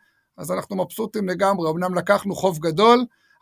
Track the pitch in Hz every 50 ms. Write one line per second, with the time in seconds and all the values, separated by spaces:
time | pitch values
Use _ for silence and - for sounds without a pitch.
0 | _ _ _ _ _ _ _ - - 160 180 190 185 - 208 185 180 - - -
1 | 220 208 - 214 202 185 180 175 196 196 202 196 170 156 156 170 180 185 180 175
2 | 170 180 202 196 - 202 180 - - 190 175 156 156 165 156 160 208 226 240 247
3 | 254 240 - _ _ _ _ _